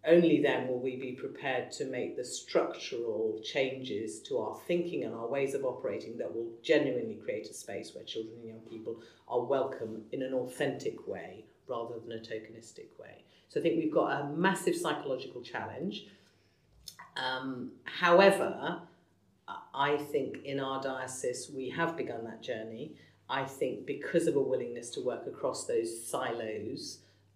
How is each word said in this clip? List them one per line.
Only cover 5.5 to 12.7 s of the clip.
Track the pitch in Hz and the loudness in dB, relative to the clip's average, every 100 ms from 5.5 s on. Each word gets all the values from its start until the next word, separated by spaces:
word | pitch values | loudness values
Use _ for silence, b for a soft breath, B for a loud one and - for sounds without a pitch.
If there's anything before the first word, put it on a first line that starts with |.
of | 135 | 0
operating | 131 - 110 87 95 120 | -4 -4 -4 -6 -8 -8
that | 117 | -6
will | 113 117 - | -4 -6 -8
genuinely | - 151 135 120 110 104 | 4 4 4 0 -4 -6
create | - 107 - | -6 -6 -6
a | |
space | - - 104 110 | -14 -10 -10 -10
where | - | -14
children | - 113 110 117 | -10 -8 -8 -10
and | 113 | -14
young | 113 | -14
people | 113 113 110 117 B B B | -14 -10 -8 -10 B B B
are | 123 | -2
welcome | 120 135 - - 110 113 - | 2 2 2 -2 -6 -8 -8
in | 135 | -6
an | 127 | -2
authentic | 131 120 - 139 127 - - - | -2 -2 -2 -2 0 -6 -6 -8
way | 95 82 - - B - | -8 -10 -16 -20 B -8
rather | 120 117 117 | -6 -6 -8
than | 117 113 | -10 -12
a | |
tokenistic | - 110 110 113 113 | -8 -10 -10 -18 -18